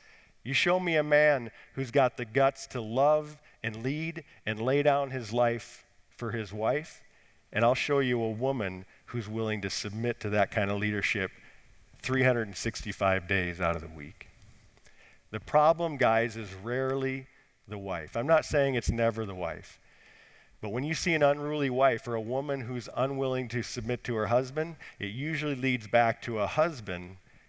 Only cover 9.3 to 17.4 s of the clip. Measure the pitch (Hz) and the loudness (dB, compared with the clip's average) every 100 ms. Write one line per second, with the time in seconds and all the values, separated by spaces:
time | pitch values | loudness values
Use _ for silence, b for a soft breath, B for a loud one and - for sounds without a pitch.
9.3 | 110 110 107 92 - 107 104 120 113 104 | -4 -2 -2 -4 -6 -6 -4 -4 -4 0
10.3 | 107 98 - 101 101 104 104 - 104 95 | 2 2 2 0 0 -2 -2 -2 -2 -4
11.3 | - b b b b - - - 131 127 | -6 b b b b -20 -4 6 8 8
12.3 | 120 107 95 117 - 104 - 98 95 90 | 4 0 -2 -4 -4 -6 2 4 4 4
13.3 | 98 90 85 87 82 80 80 73 - - | 2 2 0 0 0 -4 -14 -16 -16 -20
14.3 | - - - - _ b b b b b | -20 -20 -20 -20 _ b b b b b
15.3 | 107 - 151 151 165 170 139 120 113 117 | -10 2 4 6 4 0 2 4 4 2
16.3 | 110 104 95 107 127 135 135 131 135 131 | -4 -10 -10 -6 -2 -2 -2 -2 -6 -10
17.3 | b | b